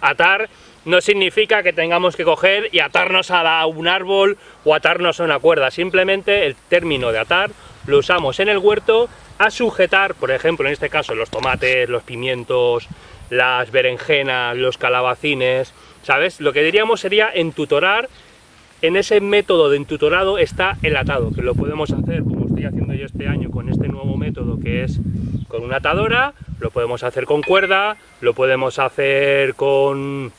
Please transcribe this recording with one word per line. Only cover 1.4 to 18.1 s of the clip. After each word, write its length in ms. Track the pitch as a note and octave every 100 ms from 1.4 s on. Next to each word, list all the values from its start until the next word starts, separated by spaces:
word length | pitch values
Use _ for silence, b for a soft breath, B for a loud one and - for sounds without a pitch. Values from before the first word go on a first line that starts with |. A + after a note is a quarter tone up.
| G#3+ G#3+
que 120 | F3+
tengamos 420 | E3 E3 E3+ F3+ E3
que 80 |
coger 460 | E3+ D#3 F3+ G3 G#3+
y 80 | E3+
atarnos 520 | D3 F3+ F3+ F#3 F#3
a 120 | F3+
la, 160 | E3 D#3+
a 60 | D#3+
un 240 | D#3+ E3+
árbol 480 | F#3 F#3 G3 G3 G3 B B
o 100 | D3+
atarnos 460 | D#3 D#3+ F3 F3 D#3+
a 60 | E3+
una 140 | C#3+
cuerda. 320 | D#3 D#3+ C3
Simplemente 760 | - F3+ F#3 F#3 G3 G3 G3+ D#3+
el 100 | C3
término 560 | _ F3 E3+ C#3+ B2
de 80 | A2
atar 320 | A2+ - G3 - B B -
lo 120 | C#3+
usamos 420 | C3+ F3+ D3 C3
en 80 | G3+
el 120 | G3+
huerto 500 | F#3+ G#3+ G#3+ A3 A#3+ B B -
a 120 | G#3+
sujetar, 640 | - A#3 - F3+ F#3+ G3 F3
por 160 | C3+
ejemplo, 360 | C3 D#3+ E3 C#3
en 60 |
este 160 | C#3+ D3
caso, 260 | D#3 D3 A2+
los 140 | A2+
tomates, 600 | - B2+ B2+ C3 B2+ B2
los 140 | A#2+
pimientos, 840 | - B2 B2+ B2+ A#2 B2+ B2 A#2+ - B B B B
las 420 | B2 B2+ B2+ A#2+
berenjenas, 840 | B2+ B2+ B2 - D3+ C3+ B2+ B2 B2
los 220 | B2+ B2+
calabacines, 960 | B2+ B2 B2+ B2 D3+ C#3 B2+ C3 C3 - B B
¿sabes? 360 | - C#3 F3 -
Lo 140 | D3
que 100 | C3+
diríamos 380 | D#3 F#3+ A3 A3+
sería 280 | F#3+ G#3 G#3+
entutorar. 720 | F#3+ E3 D3+ D3 D3 F3+ G#3 C4